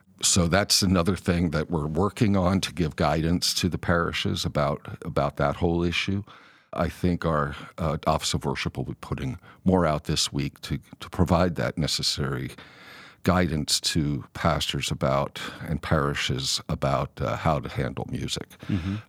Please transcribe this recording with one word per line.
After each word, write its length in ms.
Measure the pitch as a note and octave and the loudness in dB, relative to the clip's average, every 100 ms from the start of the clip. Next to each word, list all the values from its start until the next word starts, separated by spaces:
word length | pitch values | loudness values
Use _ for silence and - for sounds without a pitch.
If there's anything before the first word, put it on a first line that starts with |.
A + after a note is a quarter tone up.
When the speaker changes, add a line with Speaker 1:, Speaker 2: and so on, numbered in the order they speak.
| _ - | _ -4
Speaker 1:
So 260 | - - E2+ | 2 4 4
that's 340 | F#2 G#2 - | 4 4 2
another 320 | F#2+ F2+ E2+ F#2 | 4 4 4 2
thing 340 | - F2 F2 | 2 2 2
that 180 | D2+ D#2 | 0 0
we're 180 | E2+ D2+ | -2 0
working 500 | D#2+ G2+ - G#2+ G2 | 0 0 2 2 4
on 240 | F2+ F#2+ | 4 2
to 120 | - | 0
give 220 | - D#2 - | 0 -2 2
guidance 580 | D#2 D#2 D#2+ F2+ - - | 2 2 2 2 0 0
to 120 | F2+ | 0
the 120 | E2 | 0
parishes 680 | - E2+ D#2+ D#2+ G2 F#2+ - | 2 2 2 -2 -2 -2 -2
about, 540 | D2 C#2+ - - - | 0 0 0 -8 -12
about 340 | - C#2+ C#2+ - | -4 0 0 0
that 180 | C#2+ D#2 | 0 0
whole 260 | E2+ E2+ | 0 2
issue. 400 | F2 E2+ - G2 G2+ - - - _ | 0 0 -2 -4 -6 -16 -20 -20 _
I 160 | - E2 | -2 -2
think 360 | - F2+ E2+ E2+ | 0 0 2 2
our, 300 | D#2 C#2+ C2+ - - | 0 0 -4 -12 -4
uh, 200 | E2 D#2 D#2+ | -2 0 0
Office 260 | D#2 - | 0 0
of 120 | - D2 | -2 -2
Worship 320 | C2+ - - | -4 -4 -6
will 80 | B1+ | -8
be 100 | D2 | -10
putting 360 | - C2+ C2 - - - F#2 | -8 -6 -6 -6 -12 -4 2
more 200 | F#2 E2 | 4 4
out 200 | D2+ - | 2 0
this 260 | D2+ - | -2 0
week 300 | C#2+ C#2+ - | -2 -4 -6
to, 180 | - C#2 - - | -6 -6 -8 -18
to 80 | - | -8
provide 460 | - D#2+ E2+ F#2 D2+ | 0 4 4 4 0
that 220 | A#1+ - | -2 0
necessary 760 | C#2 - C#2+ - C2+ C2 C2 - - - - - - - | -2 0 -2 -2 -4 -4 -8 -10 -18 -20 -20 -20 -20 -4
guidance 560 | - F2+ F2 D#2 - - | 2 4 2 0 0 -2
to 460 | - - D2 C#2 - | 0 0 0 0 -6
pastors 580 | - E2+ D2+ - D2 - | -2 0 2 0 -2 -4
about, 480 | C#2 C#2 C#2 C#2 - - - - | 0 2 2 0 -6 -12 -10 -6
and 160 | D2+ | -6
parishes 760 | - D#2+ C#2+ C#2+ - C2 C2+ - - | 0 2 2 0 -2 -2 -2 -4 -4
about, 420 | - C#2 C2+ C#2+ - | -2 0 0 -2 -4
uh, 160 | B1 - | -4 -2
how 200 | E2 D2 | 0 0
to 120 | C#2 | -2
handle 360 | - B1+ - - | -4 -4 -6 -8
music. 380 | C2 - - - - - | -6 -6 -8 -10 -12 -6
Speaker 2:
Mm-hmm. 280 | G2+ F2 G#2+ | -4 -2 -6